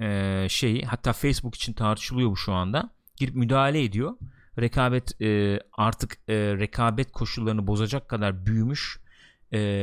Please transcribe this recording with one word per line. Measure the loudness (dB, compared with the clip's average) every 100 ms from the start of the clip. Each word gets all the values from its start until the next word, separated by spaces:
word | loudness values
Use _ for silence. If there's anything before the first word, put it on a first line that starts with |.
Ee, | -2 0 0 0 0
şeyi, | 0 2 0 -2
hatta | -2 -2
Facebook | 0 0 0 -2 -6
için | -8
tartışılıyor | -2 0 0 -2 0 2
bu | 0
şu | -2
anda. | -2 0 -2 -4 _ _ -6
Girip | -4 0
müdahale | 2 4 4 2
ediyor. | 0 0 -2 -6 -16 -18 -12 -2
Rekabet, | 0 2 2 2 -2 -2
e, | 2 2 2 0 -4
artık, | 0 0 0 -6 -8 -2
e, | 0
rekabet | 0 0 -2 0 0 0 -2
koşullarını | -2 -4 -2 0 0 0
bozacak | 0 0 -2 -4
kadar | -2 0 0 0
büyümüş, | 2 2 0 -6 -10 -18 -20 -20 _ -4
e, | -2 0 0